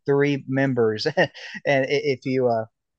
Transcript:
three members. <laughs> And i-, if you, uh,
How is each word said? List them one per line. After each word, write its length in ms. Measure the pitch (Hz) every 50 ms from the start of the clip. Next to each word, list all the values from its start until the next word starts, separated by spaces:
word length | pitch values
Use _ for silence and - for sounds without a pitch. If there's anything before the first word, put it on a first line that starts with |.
| -
three 380 | 143 139 139 143 143 143 135 -
members. 600 | 127 131 135 139 135 127 123 117 110 107 107 - 156 -
<laughs> 40 |
And 140 | - - - - - - - - 208 -
i-, 220 | 147 143 135 135 135
if 320 | 143 143 147 147 131 120 -
you, 240 | 139 131 131 127 123
uh, 180 | 117 113 110 - _ _ _ _ _